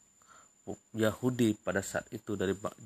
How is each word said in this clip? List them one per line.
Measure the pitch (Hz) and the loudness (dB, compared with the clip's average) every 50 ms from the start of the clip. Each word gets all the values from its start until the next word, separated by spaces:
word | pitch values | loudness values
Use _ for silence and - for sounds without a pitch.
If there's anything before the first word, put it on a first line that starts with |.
| _ _ _ _ _ _ - - - _ _ _ _ 95 98 - _ _ - | _ _ _ _ _ _ -20 -20 -20 _ _ _ _ -12 -12 -12 _ _ -2
Yahudi | 110 110 110 101 - 123 127 127 120 120 110 104 - | 2 2 2 2 2 0 0 2 4 4 4 4 2
pada | _ 92 90 98 98 | _ -2 -2 -2 -2
saat | - - - - - | -2 -4 -6 -6 -6
itu | - 110 - - 104 98 | -10 -10 -6 -6 -4 0
dari | 95 95 95 | 0 0 0
Ba-, | 95 104 90 - - 117 | -2 -4 -8 -8 -10 -16